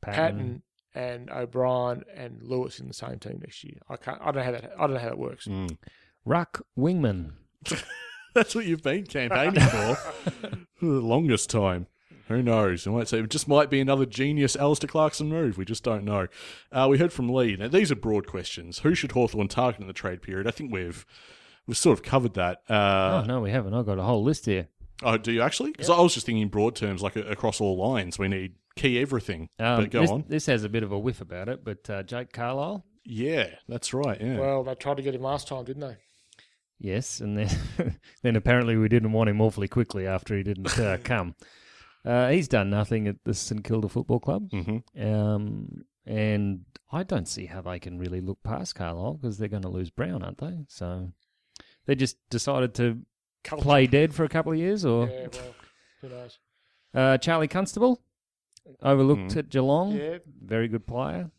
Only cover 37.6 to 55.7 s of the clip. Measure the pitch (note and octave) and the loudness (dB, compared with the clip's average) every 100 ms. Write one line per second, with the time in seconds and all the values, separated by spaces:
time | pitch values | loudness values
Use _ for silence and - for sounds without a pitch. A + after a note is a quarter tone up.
37.6 | - - E3 E2 - _ B2 A2+ A#2+ B2 | -4 -4 -4 -4 -14 _ 2 2 4 4
38.6 | A#2 A2 A2 A#2 A2 A2 A2 G#2 A2 G#2 | 4 4 6 4 4 4 4 6 4 2
39.6 | G2 - A2+ G2+ F#2+ F#2+ - G2+ G2 F#2+ | -2 0 0 -2 -2 -2 -2 -2 -2 -2
40.6 | F#2 - A2 F2+ - A#2+ F2 - - - | -2 0 2 0 0 -2 -2 -8 -20 -20
41.6 | - - - _ A#2+ A#2+ B2 E3 D3+ A#2 | -20 -20 -20 _ 0 2 4 4 4 2
42.6 | G2 G2+ G#2 A2+ G#2 G2+ - G#2 - G#2+ | 2 2 2 0 -2 -4 -4 -4 -4 -6
43.6 | G#2 A2+ G#2 A#2 - B2 - E3+ G3+ G2+ | -2 -2 0 -2 0 0 0 -4 -4 -6
44.6 | F2 A2 - - G#2+ G#2+ G#2 G#2 G#2 G#2+ | -4 -6 -6 -6 0 2 2 0 -2 -6
45.6 | - - - _ - A2 G#2+ G#2 G2+ F#2+ | -10 -14 -18 _ -6 -2 0 2 0 -2
46.6 | - - _ D3+ F#3+ D#3 E2+ - F2+ F#2 | -8 -20 _ -6 -2 -4 -4 -10 -10 -10
47.6 | F2+ F2 F2+ F2+ F2+ F2+ F#2 G2 - A#2 | -10 -10 -10 -8 -6 -4 -6 -6 -6 -6
48.6 | - - E2+ E2+ G#2 D3+ B2 G2+ G#2 G#2 | -8 -8 -6 -4 -6 -6 -8 -4 -4 -4
49.6 | F#2 F#2 F2 - D#3 F3+ F2 F#2 D3+ F3 | -4 -4 -6 -6 -6 -4 -8 -10 -10 -10
50.6 | C#3+ - F2 F2+ F#2 - _ _ _ - | -12 -10 -8 -6 -10 -14 _ _ _ -20
51.6 | - _ - C#3 C3 - _ A#2+ - C3+ | -20 _ -2 0 0 -2 _ -4 0 0
52.6 | B2 - A#2+ A#2 - _ _ _ - D3+ | 0 2 0 0 -10 _ _ _ -10 -2
53.6 | D3 C#3+ C3 C3+ D#3 D3+ D#3 D#3+ D#3+ D#3+ | 6 8 8 6 4 2 0 0 0 0
54.6 | F3 G#3 E3 A#2 A#2+ B2+ B2+ B2+ B2+ A#2+ | 0 2 2 4 2 -2 -10 -12 -14 -18
55.6 | - | -20